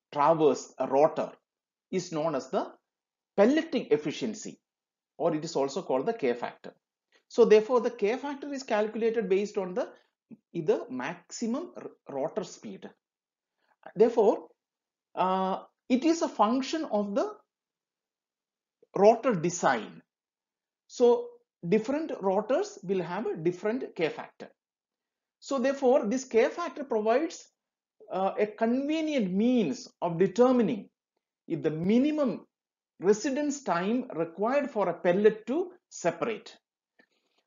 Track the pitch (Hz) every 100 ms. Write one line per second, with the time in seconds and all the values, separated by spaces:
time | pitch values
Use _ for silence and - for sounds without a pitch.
0 | _ 147 147 160 151 123 - - 123 135
1 | 156 151 104 - _ _ _ _ _ 185
2 | 175 165 160 139 - 202 330 - _ _
3 | _ _ _ - 214 302 320 240 151 147
4 | 156 - 117 104 98 - _ _ _ _
5 | _ - 165 151 151 151 135 190 165 131
6 | 165 226 127 120 110 - - _ _ _
7 | _ _ _ - 214 214 214 247 226 -
8 | 202 254 285 277 294 277 - 214 214 214
9 | 226 226 190 190 202 208 185 190 269 -
10 | _ _ _ - _ 170 165 285 - 127
11 | 135 170 _ - 226 262 349 - - _
12 | - 139 151 - 180 - 113 95 101 _
13 | _ _ _ _ _ _ _ _ - -
14 | 233 240 202 160 - _ _ _ _ _
15 | _ - 185 190 190 190 - _ _ 247
16 | 311 330 320 - 208 262 262 320 302 208
17 | 202 208 403 - _ _ _ _ _ _
18 | _ _ _ _ _ _ _ _ _ -
19 | 202 247 269 190 170 - 165 120 98 85
20 | _ _ _ _ _ _ _ _ _ -
21 | 240 240 - - _ _ 170 214 220 294
22 | 320 269 196 190 214 285 415 - 175 190
23 | 165 180 381 320 160 180 214 247 - -
24 | 156 - - _ - _ _ _ _ _
25 | _ _ _ _ - 269 254 269 262 269
26 | 214 254 - 220 277 - 349 - 277 220
27 | 214 247 320 - - _ _ _ _ _
28 | - 180 190 - 214 - 226 254 285 320
29 | 311 285 190 185 233 247 165 120 - _
30 | 175 165 190 190 247 247 202 107 - _
31 | _ _ _ _ - 151 151 156 180 233
32 | 294 302 262 156 - _ _ _ _ _
33 | 175 214 294 269 294 269 - 170 190 247
34 | - 156 165 - 214 285 269 220 180 -
35 | 185 180 208 208 - 294 370 - _ -
36 | 175 165 127 104 - - _ _ _ _
37 | _ _ _ _